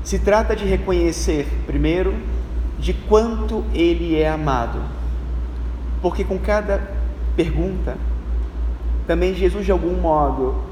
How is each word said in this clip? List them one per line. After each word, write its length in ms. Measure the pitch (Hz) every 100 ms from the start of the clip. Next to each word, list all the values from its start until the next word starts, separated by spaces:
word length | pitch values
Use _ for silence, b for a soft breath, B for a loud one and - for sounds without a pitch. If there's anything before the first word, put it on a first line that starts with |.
Se 160 | - 196
trata 340 | 202 214 226
de 100 | 214
reconhecer, 800 | 202 185 - 180 170 156 - 156 139 - -
primeiro, 480 | 139 151 175 185 226 - - - - - -
de 140 | 147
quanto 720 | - - 214 226 220 - - -
ele 420 | 151 170 165 170 156
é 120 | 156
amado. 520 | 156 147 131 117 131 113 - - - - - - - - - - -
Porque 220 | 180 175
com 160 | 196 190
cada 420 | - 208 202 196 202 - - - -
pergunta, 640 | - 165 151 185 190 - 127 - - - - - - - - - - -
também 260 | 170 180
Jesus, 320 | 180 180 190 196
de 60 |
algum 280 | 180 165 180
modo 600 | 165 156 143 131 127 127 -